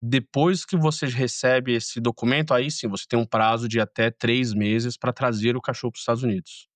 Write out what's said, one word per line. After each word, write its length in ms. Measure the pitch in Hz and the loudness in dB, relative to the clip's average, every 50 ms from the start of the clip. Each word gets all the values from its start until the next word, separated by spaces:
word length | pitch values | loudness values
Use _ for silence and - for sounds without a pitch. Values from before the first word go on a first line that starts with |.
Depois 640 | 117 117 131 135 110 - - 139 151 180 190 - - | -4 0 0 0 0 -2 0 2 2 2 2 0 -2
que 100 | - 190 | -2 0
você 300 | 170 156 156 156 - 151 | 2 2 2 0 0 -4
recebe 720 | 131 117 127 127 117 - - - 127 131 131 127 123 120 | -4 -2 -2 -2 -2 -2 0 2 2 4 2 2 0 0
esse 260 | 117 - - - 117 | 0 -2 -4 -6 -2
documento, 540 | 117 120 113 - 120 123 135 151 156 151 131 | -2 -2 -2 0 0 0 2 2 2 2 2
aí 160 | 123 135 151 | 2 0 -2
sim, 180 | 156 - - 110 | -4 -6 -6 -6
você 160 | 98 - - | -6 -6 -4
tem 120 | - 123 117 | -2 0 0
um 80 | 113 | 0
prazo 420 | - - 110 110 110 113 113 120 113 | 2 2 2 2 2 2 0 -2 0
de 100 | 110 113 | 0 0
até 320 | 107 - - - 113 117 | 0 0 0 0 0 0
três 440 | - - - 117 120 131 127 113 104 | 0 -2 0 0 2 2 0 0 0
meses 420 | 104 104 104 110 113 117 123 120 | 0 0 2 0 0 0 -4 -6
pra 160 | - - 127 | -6 -6 -6
trazer 420 | 120 - 135 123 113 104 107 120 120 | -2 -2 -2 -2 0 0 0 0 -2
o 60 | 131 | -2
cachorro 300 | - - 120 - - 120 | -4 -6 -6 -6 -6 -8
pros 80 | - - | -8 -4
Estados 220 | - 120 117 120 | -4 -2 -2 0
Unidos. 440 | 131 120 98 92 - - - - - _ _ | 0 -2 -2 -4 -6 -10 -16 -20 -20 _ _